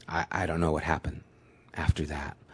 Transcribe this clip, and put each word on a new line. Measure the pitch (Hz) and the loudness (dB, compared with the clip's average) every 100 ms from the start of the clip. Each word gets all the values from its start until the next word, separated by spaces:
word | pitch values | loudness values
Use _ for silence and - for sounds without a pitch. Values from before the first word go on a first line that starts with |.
| - | -4
I, | 82 - | -2 0
I | - 82 | 0 0
don't | 82 | 2
know | 82 | 2
what | 76 | 2
happened | 80 80 - - - - - - - | 2 0 -2 -8 -14 -20 -20 -20 -12
after | - 78 - 73 | -4 0 2 0
that. | 73 69 - - | -4 -8 -10 -18